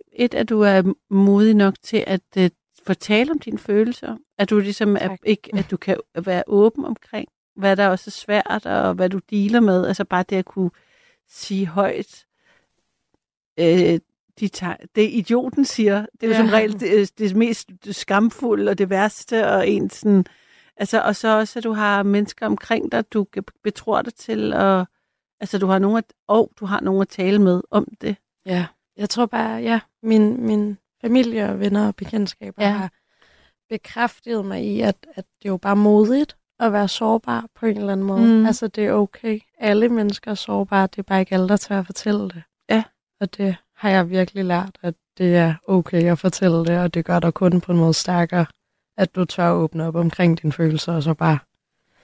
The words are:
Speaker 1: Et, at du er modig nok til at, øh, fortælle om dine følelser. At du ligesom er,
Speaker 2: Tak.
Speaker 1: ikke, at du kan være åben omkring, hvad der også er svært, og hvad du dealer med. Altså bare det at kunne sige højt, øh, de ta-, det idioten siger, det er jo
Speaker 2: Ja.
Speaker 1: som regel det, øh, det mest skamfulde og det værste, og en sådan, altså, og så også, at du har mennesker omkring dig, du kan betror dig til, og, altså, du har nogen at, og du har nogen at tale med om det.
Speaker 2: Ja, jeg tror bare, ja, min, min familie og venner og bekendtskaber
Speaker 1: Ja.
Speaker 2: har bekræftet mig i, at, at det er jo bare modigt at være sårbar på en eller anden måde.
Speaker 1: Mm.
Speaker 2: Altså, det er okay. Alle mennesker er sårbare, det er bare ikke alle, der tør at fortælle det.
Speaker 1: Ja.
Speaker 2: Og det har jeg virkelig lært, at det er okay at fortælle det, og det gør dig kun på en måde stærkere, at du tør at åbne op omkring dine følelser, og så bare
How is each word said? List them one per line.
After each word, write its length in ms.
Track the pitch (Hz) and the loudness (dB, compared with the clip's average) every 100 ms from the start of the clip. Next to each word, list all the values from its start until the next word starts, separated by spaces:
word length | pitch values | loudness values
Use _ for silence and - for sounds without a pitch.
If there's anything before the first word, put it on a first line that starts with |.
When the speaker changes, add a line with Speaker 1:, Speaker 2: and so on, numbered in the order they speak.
| _ | _
Speaker 1:
Et, 200 | - 240 | -4 -2
at 160 | - 220 | -2 0
du 120 | 214 | 2
er 320 | 202 190 190 - - | 4 4 2 -2 -2
modig 460 | 196 196 202 220 214 | 2 4 6 6 4
nok 180 | 196 - | 2 0
til 200 | - 220 - | -4 -4 -2
at, 140 | 190 - 196 | -4 -4 0
øh, 120 | 180 - _ _ - | 0 0 _ _ -6
fortælle 460 | 180 - 214 277 | -4 0 0 0
om 80 | 311 | -4
dine 180 | 226 214 | -6 -8
følelser. 600 | - 208 226 - - 220 _ - | 0 0 0 -2 -10 -12 _ -4
At 120 | 196 | 0
du 100 | 208 | 0
ligesom 360 | 196 202 208 202 | 0 0 0 0
er, 120 | 190 | -2
Speaker 2:
Tak. 120 | 190 214 | -4 -2
Speaker 1:
ikke, 240 | 202 - | -2 -2
at 180 | 196 - | -6 -4
du 60 | 190 | -4
kan 200 | - 180 - 170 185 | -4 -4 -6 -8 -4
være 180 | 180 - | -4 0
åben 380 | 202 220 277 - | 4 4 2 -6
omkring, 420 | 220 _ 214 - _ _ - | -10 _ -12 -12 _ _ -2
hvad 200 | 196 196 | 0 2
der 120 | 202 | 2
også 160 | 185 - | 0 -6
er 40 | |
svært, 540 | - - 208 - 208 - | -12 -4 -2 -2 -4 -4
og 280 | 196 185 | -2 -2
hvad 160 | 180 185 | 0 -2
du 100 | 190 - | -2 -4
dealer 300 | 208 202 240 | -2 2 2
med. 260 | 214 185 180 | 4 2 0
Altså 180 | 190 185 | -4 -4
bare 180 | 180 | -4
det 120 | 185 190 | -2 -4
at 100 | - | -4
kunne 260 | 196 180 - _ _ _ _ _ | -4 -4 -6 _ _ _ _ _
sige 400 | - - 196 180 | -18 -8 -4 -2
højt, 580 | 180 190 - - - _ _ _ _ _ _ _ _ _ _ _ _ _ - | -2 -2 -4 -10 -16 _ _ _ _ _ _ _ _ _ _ _ _ _ 0
øh, 400 | 165 180 170 165 - _ _ - | 2 4 4 0 -4 _ _ -8
de 80 | 202 | -8
ta-, 300 | - 180 - 175 214 | -6 -10 -10 -6 0
det 140 | 214 | 0
idioten 540 | 233 180 240 254 277 269 | 0 0 -2 0 -2 -2
siger, 400 | - 208 202 214 _ | 0 0 0 -4 _
det 20 | |
er 40 | 226 | 0
jo 60 | |
Speaker 2:
Ja. 40 | 220 | 2
Speaker 1:
som 100 | 220 | 4
regel 300 | 220 214 208 | 2 0 -2
det, 200 | 196 208 | 0 2
øh, 80 | 196 - | 2 -2
det 180 | 208 196 | 0 2
mest 340 | 226 226 - 185 202 | 0 -2 -10 -18 -14
skamfulde 800 | 190 - 196 226 - 240 202 202 | -10 -2 0 0 0 -2 0 0
og 60 | 196 | 0
det 120 | 190 | 0
værste, 580 | 190 208 - - 226 202 | 0 -2 -4 -4 -2 2
og 160 | 196 196 | 2 2
en 200 | 202 196 | 0 -2
sådan, 360 | - 214 196 - _ _ _ _ - | -2 2 4 2 _ _ _ _ -10
altså, 240 | 202 220 | -4 -2
og 140 | - 196 | 0 -2
så 240 | 220 214 | 0 0
også, 200 | 214 233 | 0 -6
at 40 | |
du 100 | 226 | -6
har 300 | 214 208 202 | -2 0 0
mennesker 420 | 202 202 208 - 220 | 2 0 0 -4 -4
omkring 460 | 208 - 226 - | -4 -4 -4 -2
dig, 220 | 233 - | -4 -4
du 100 | 214 | -4
kan 200 | 190 196 - - | -4 -8 -12 -10
betror 380 | 214 - - - | -10 -8 -4 -4
dig 120 | 240 | -4
til, 400 | - - 214 214 | -10 -8 -6 -2
og, 340 | - 196 190 180 _ _ _ _ - | 0 2 0 -2 _ _ _ _ -16
altså, 180 | 202 196 | -8 -2
du 100 | 190 | 0
har 120 | 190 | 2
nogen 180 | 196 226 | 2 0
at, 160 | - _ - | -4 _ 0
og 240 | 214 - - | 0 0 -4
du 60 | 196 | -6
har 160 | 196 | -4
nogen 200 | 190 196 | -2 -2
at 80 | 196 | -2
tale 300 | - 185 208 | -2 0 4
med 220 | 190 180 - | 4 2 0
om 160 | 208 - - | -4 -4 -6
det. 140 | - 196 _ _ 190 | -8 -8 _ _ -6
Speaker 2:
Ja, 200 | 180 170 _ _ - | -6 -6 _ _ -10
jeg 120 | 208 | -6
tror 160 | 233 233 | -2 -2
bare, 320 | 233 226 226 | -2 -4 -4
ja, 180 | 226 226 - _ | -4 -4 -4 _
min, 420 | 220 220 214 247 226 | 2 4 4 0 -2
min 300 | 214 208 196 _ _ | -2 -2 -8 _ _
familie 480 | 233 254 240 226 202 | 0 2 2 -2 -4
og 100 | 196 | -2
venner 280 | 202 202 208 | -2 0 -2
og 80 | - | -4
bekendtskaber 680 | 190 220 196 - 202 202 | -6 -4 -6 -8 -14 -4
Speaker 1:
Ja. 80 | 202 | -2
Speaker 2:
har 200 | 208 190 - _ _ _ _ _ _ - | -2 -6 -12 _ _ _ _ _ _ -12
bekræftet 760 | 220 - 233 240 - 233 226 196 | -12 -10 -4 -4 -4 -8 -6 -4
mig 180 | 190 208 | -6 -4
i, 160 | 208 | -2
at, 140 | 214 - 330 196 | -2 -2 -8 -16
at 100 | - _ | -18 _
det 60 | 202 | -8
er 0 | |
jo 40 | 185 | -4
bare 180 | 202 202 | 0 2
modigt 600 | 208 208 214 269 302 - _ - | 6 6 4 2 -2 -6 _ -4
at 140 | 226 | 0
være 140 | 208 196 | 0 -2
sårbar 580 | - 220 226 247 233 226 _ | -2 0 0 -2 -6 -8 _
på 100 | 226 | -4
en 120 | 208 | -2
eller 140 | 202 | -4
anden 140 | 190 196 | -2 -2
måde. 320 | 196 233 220 | 2 4 4
Speaker 1:
Mm. 80 | 220 | 4
Speaker 2:
Altså, 220 | 233 220 | 0 -4
det 180 | - 208 | -4 0
er 60 | |
okay. 460 | 208 202 - 226 214 - - | 0 -2 -4 -6 -8 -10 -6
Alle 300 | 214 208 233 | 0 2 2
mennesker 420 | 233 208 202 226 | 2 -2 -4 -8
er 40 | 202 | -10
sårbare, 520 | - 202 196 196 190 | -4 -4 0 0 0
det 100 | - | -2
er 60 | |
bare 160 | 190 190 | -2 -2
ikke 140 | 190 190 | 0 0
alle, 120 | 185 | 2
der 100 | 208 | 0
tør 220 | - 196 | -2 -4
at 60 | 180 | -6
fortælle 440 | - 214 208 190 | -6 -4 -2 -4
det. 140 | 175 - _ - | -12 -20 _ -2
Speaker 1:
Ja. 140 | 220 - _ _ - | -2 -2 _ _ -8
Speaker 2:
Og 160 | 196 - | -8 -4
det 180 | 196 175 _ - | -4 -4 _ -6
har 140 | 208 | 0
jeg 200 | 190 175 | 2 2
virkelig 360 | 185 180 196 180 | 0 -2 -2 -2
lært, 320 | 175 190 - | -2 -4 -8
at 120 | 175 - _ - | -10 -10 _ -2
det 180 | 180 175 | 2 4
er 180 | 165 160 - | 2 0 0
okay 440 | 185 - 175 175 | 0 2 2 2
at 80 | 170 | 2
fortælle 460 | 190 - 185 165 165 | 0 0 2 2 2
det, 140 | 175 | 0
og 140 | 180 | 0
det 120 | 170 160 | -2 0
gør 140 | 175 | 0
dig 140 | 170 | 0
kun 280 | - 180 175 | 2 2 2
på 100 | - | 2
en 60 | 175 | 2
måde 160 | 165 | 2
stærkere, 520 | 156 - 175 170 180 160 _ _ _ _ - | 2 0 0 0 0 -2 _ _ _ _ -4
at 180 | 185 185 | -2 -2
du 100 | 180 | -4
tør 240 | - 170 | 0 0
at 40 | 170 | 2
åbne 320 | 160 160 160 | 0 -2 -4
op 80 | 165 | -2
omkring 460 | 170 - 175 160 | -2 2 2 2
dine 120 | 156 | -2
følelser, 400 | - 160 156 - | -2 0 -2 -4
og 100 | 165 | -2
så 100 | 147 | -2
bare 260 | 156 165 151 - _ _ _ _ _ | 0 0 0 -4 _ _ _ _ _